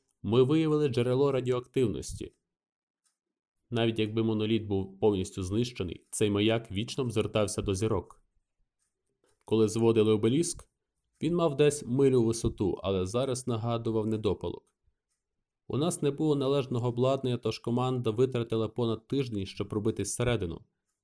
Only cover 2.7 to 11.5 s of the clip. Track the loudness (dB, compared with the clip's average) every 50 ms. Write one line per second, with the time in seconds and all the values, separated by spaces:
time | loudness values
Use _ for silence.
2.7 | _ _ _ _ _ _ _ _ _ _ _ _ _ _ _ _ _ _ _ -6
3.7 | -2 0 0 2 2 0 -2 -2 0 0 0 0 0 0 0 0 0 0 0 0
4.7 | -2 -2 -2 -4 -4 0 2 2 2 2 -2 -4 -6 -6 -6 -2 -2 -2 -2 -2
5.7 | -4 -6 -8 -8 -8 -12 _ _ -4 -2 0 2 2 2 2 2 2 0 -2 -4
6.7 | -6 -6 -6 -6 -4 -4 -4 -2 0 -2 -2 0 0 0 0 0 -2 -4 -2 -2
7.7 | -2 0 0 0 0 -2 -4 -6 -12 _ _ _ _ _ _ _ _ _ _ _
8.7 | _ _ _ _ _ _ _ _ _ _ _ _ _ _ _ 0 2 4 4 4
9.7 | 2 2 4 4 6 6 6 4 4 4 4 2 2 2 0 -2 -4 -10 -14 _
10.7 | _ _ _ _ _ _ _ _ _ -6 -4 -2 0 2 0 0